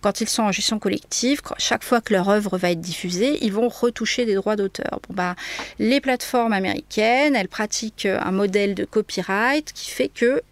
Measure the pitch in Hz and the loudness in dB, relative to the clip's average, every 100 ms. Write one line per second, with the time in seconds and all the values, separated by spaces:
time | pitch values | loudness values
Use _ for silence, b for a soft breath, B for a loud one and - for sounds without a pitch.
0 | 208 196 220 - 220 185 - 220 208 - | 0 0 -2 0 2 2 0 0 -2 -2
1 | - - 233 285 - - - 226 - 240 | -4 -2 0 0 -2 -4 -2 -2 2 0
2 | - 202 180 208 208 185 180 170 170 165 | 4 2 4 2 2 0 0 0 -4 -6
3 | 180 175 240 294 220 196 240 - 240 233 | -4 0 0 2 0 0 0 2 -2 0
4 | 226 - 240 196 196 214 196 - - - | -4 0 0 0 0 0 -2 -4 -6 -8
5 | - 196 180 180 B B B B 214 277 | -8 -4 -4 -4 B B B B 2 2
6 | 269 247 - 254 233 208 190 - - - | 2 -2 0 0 2 2 0 -4 -4 0
7 | 214 247 294 269 190 - 214 - 220 - | 4 4 4 2 0 -4 -4 -4 -6 -4
8 | 202 190 - 190 202 196 202 196 202 - | 0 0 0 0 2 2 0 -2 -2 -2
9 | 214 - 175 196 233 285 302 - - - | -2 -4 -2 0 2 0 -2 -12 -12 -4
10 | 269 - 240 277 - | -4 2 2 2 -2